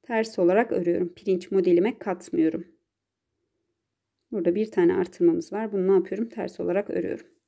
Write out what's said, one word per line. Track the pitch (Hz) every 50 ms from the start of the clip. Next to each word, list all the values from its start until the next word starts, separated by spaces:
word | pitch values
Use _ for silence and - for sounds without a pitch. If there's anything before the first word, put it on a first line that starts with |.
| _
Ters | - 240 220 226 220 - -
olarak | 180 170 185 214 247 240
örüyorum. | - 190 170 170 170 - 180 175 -
Pirinç | - - 202 185 185 - -
modelime | 196 190 180 185 175 170 185 226 240 -
katmıyorum. | - 208 180 180 - - - 175 160 160 - - 170 _ _ _ _ _ _ _ _ _ _ _ _ _ _ _ _ _ _ _ _ _ _ _ _ _ _ _ _ _ _ _ _ _
Burada | - 208 170 165 175
bir | 202 220 220
tane | - - 175 170 185
artırmamız | 190 180 180 - - 180 170 165 170 165 - -
var. | 208 226 214
Bunu | 202 196 185
ne | 190
yapıyorum? | 196 190 180 - 190 196 233 226
Ters | - 226 180 180 - -
olarak | 180 175 175 196 202 -
örüyorum. | - - - - - - - _ _ _ _